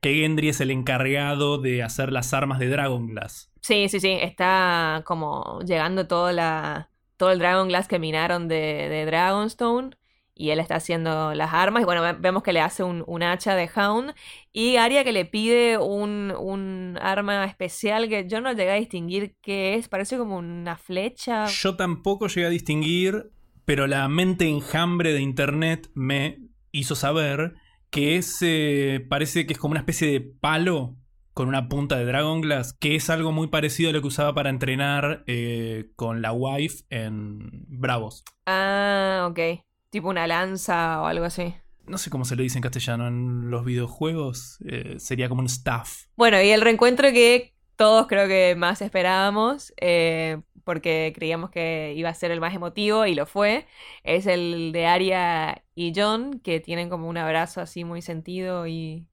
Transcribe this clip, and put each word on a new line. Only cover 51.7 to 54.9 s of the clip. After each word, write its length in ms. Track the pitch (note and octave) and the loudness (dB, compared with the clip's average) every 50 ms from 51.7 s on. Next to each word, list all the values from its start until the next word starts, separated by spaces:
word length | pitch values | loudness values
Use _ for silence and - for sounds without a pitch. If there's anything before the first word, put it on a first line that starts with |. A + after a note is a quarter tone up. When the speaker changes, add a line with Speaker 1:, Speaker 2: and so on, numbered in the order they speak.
| E3 D#3+ D#3 D3+ D3 | -4 -4 -6 -6 -6
Speaker 2:
iba 140 | D#3 E3 E3+ | -6 -6 -6
a 40 | E3 | -4
ser 180 | - - F3 | -4 -4 -4
el 100 | E3+ E3 | -2 -2
más 120 | E3 E3+ F#3 | -4 -4 -4
emotivo, 520 | F#3 F3 F3 E3 G#3 G#3 G#3 G#3+ A3 A3 | -6 -8 -8 -6 -2 0 2 2 4 4
y 100 | G3+ F3 | 2 2
lo 100 | C#3+ - | 0 -2
fue, 400 | - - G3 G3+ G#3 G#3+ C#4+ - - _ - - - - - _ | -4 0 0 2 2 2 0 -4 -8 _ -20 -20 -20 -20 -12 _
es 220 | - E3 F3+ G3 G3+ | 0 0 2 2 2
el 440 | F3+ F3 F3 E3+ E3+ E3+ E3 E3 D#3+ | 0 2 0 -2 -4 -4 -4 -4 -2
de 120 | E3+ E3 | 0 2
Arya 760 | E3 | 4